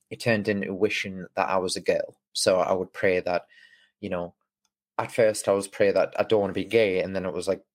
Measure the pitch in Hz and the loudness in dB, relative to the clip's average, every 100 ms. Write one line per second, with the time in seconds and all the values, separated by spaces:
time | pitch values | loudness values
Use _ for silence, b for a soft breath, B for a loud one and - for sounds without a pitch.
0 | - - 123 110 101 101 - 95 101 - | -18 -6 0 2 2 -2 -2 0 0 0
1 | 104 95 90 - 92 95 92 92 87 85 | -6 -10 -8 -4 0 0 -2 -4 0 0
2 | - - _ - 107 92 87 92 92 - | -2 -10 _ -2 2 4 2 0 -2 -2
3 | 101 90 90 87 - b b b b b | 0 2 0 -2 -4 b b b b b
4 | 101 90 87 - _ _ _ _ _ - | -8 -6 -8 -12 _ _ _ _ _ -8
5 | 123 - 110 107 - 101 98 - 101 95 | -4 2 2 2 0 0 0 0 2 4
6 | - - 101 110 98 95 92 117 104 92 | 0 0 0 2 2 -2 0 2 2 0
7 | 90 95 92 82 90 95 _ | -2 -4 -4 -4 -2 -4 _